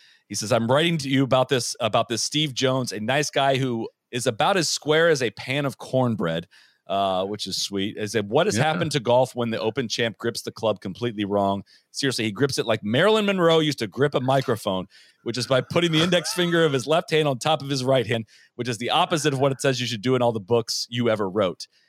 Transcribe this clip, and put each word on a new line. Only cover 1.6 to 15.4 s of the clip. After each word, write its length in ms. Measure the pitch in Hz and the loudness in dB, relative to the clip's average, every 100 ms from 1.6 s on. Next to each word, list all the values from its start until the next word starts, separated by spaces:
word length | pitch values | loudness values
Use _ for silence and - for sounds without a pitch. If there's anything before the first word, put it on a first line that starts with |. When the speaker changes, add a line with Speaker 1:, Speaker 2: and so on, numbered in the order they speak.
| - - | 0 -4
Speaker 1:
about 280 | 127 120 113 | 0 0 0
this 140 | 113 | -2
Steve 320 | - 151 156 | -2 -2 -2
Jones, 380 | 123 131 131 123 | 0 0 0 -2
a 80 | 101 | -4
nice 320 | 107 139 147 | -2 0 0
guy 260 | 147 139 135 | 0 2 2
who 320 | 127 113 110 - _ | 0 -2 -6 -12 _
is 160 | 123 120 | -4 -2
about 300 | 110 160 196 | 0 2 2
as 120 | 147 | 0
square 400 | - 143 156 170 | -2 2 4 4
as 140 | 143 | 2
a 80 | 117 | 0
pan 340 | - - 139 143 | -4 -4 -2 -2
of 140 | - | -6
cornbread," 680 | - 131 123 104 85 82 85 _ _ _ - | -2 0 2 0 -2 -2 -6 _ _ _ -6
uh, 400 | 98 98 92 98 | -2 0 0 -2
which 220 | 104 95 | -6 -8
is 140 | 87 | -6
sweet. 360 | - 98 101 - | -6 -4 -4 -6
He 80 | 104 | -4
said, 220 | 110 101 | -4 0
"What 160 | 135 190 | 0 2
has 120 | 107 | 0
Speaker 2:
Yeah. 60 | |
Speaker 1:
happened 280 | 156 175 160 | 0 0 -2
to 80 | 143 | -2
golf 340 | 117 123 127 | 2 2 2
when 160 | 123 117 | -2 -4
the 100 | 113 | -2
Open 280 | 110 123 113 | -2 -4 -4
champ 300 | - 113 - | -2 -4 -2
grips 240 | 120 - | -6 -6
the 100 | - | -10
club 300 | - 110 101 | -4 -2 -2
completely 440 | 98 90 120 104 98 | -6 -6 -6 -4 -2
wrong? 380 | 101 98 98 - _ _ | 0 0 -2 -6 _ _
Seriously, 340 | - 139 120 110 | -6 -4 -2 -4
he 60 | |
grips 280 | 98 139 139 | -2 -2 -2
it 60 | 117 | -2
like 180 | 110 | -2
Marilyn 420 | 104 123 196 220 202 | 0 2 4 4 2
Monroe 340 | 190 165 165 | 2 4 4
used 200 | 151 139 | 2 -2
to 80 | 104 | -6
grip 260 | 113 143 | 0 0
a 60 | 147 | 0
microphone, 680 | 127 135 131 110 104 92 90 - - _ | 2 0 2 -2 -2 -4 -6 -14 -20 _
which 140 | 117 | -8
is 100 | 120 | -6